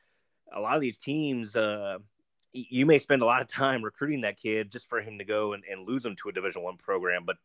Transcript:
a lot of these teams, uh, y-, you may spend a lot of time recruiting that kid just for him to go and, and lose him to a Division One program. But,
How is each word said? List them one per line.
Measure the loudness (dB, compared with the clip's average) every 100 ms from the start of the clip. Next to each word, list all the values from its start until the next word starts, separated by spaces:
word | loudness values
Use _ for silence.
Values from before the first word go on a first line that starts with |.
| _ _ _ _ -12
a | -6
lot | 0 0
of |
these | 0 -6
teams, | -4 -2 0 -2 -2 0
uh, | 0 0 -6 -8 -12 _ _ _ _
y-, | -14 -4
you | 4 6
may | 6
spend | 6 4
a | 4
lot | 2
of | 0
time | 0 0 0
recruiting | -4 -4 -4 -2
that | -4 -4
kid | -2 -2 -2
just | -10 -6
for | -6
him | -6 -10
to |
go | -2 0 0
and, | -4 -10
and | -10 -4
lose | -4
him | -4 -8
to | -8
a |
Division | -4 -4 -4
One | -8 -8
program. | -2 0 0 0 -2
But, | -6